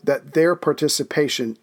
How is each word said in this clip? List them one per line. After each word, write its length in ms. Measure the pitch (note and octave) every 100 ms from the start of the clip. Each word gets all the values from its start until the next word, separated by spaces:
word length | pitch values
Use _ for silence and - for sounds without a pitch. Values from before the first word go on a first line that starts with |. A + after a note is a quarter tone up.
that 300 | - C#3 C#3
their 220 | D#3+ E3 E3+
participation 1040 | - C#3 D3+ - C3+ - C#3+ - A#2 A2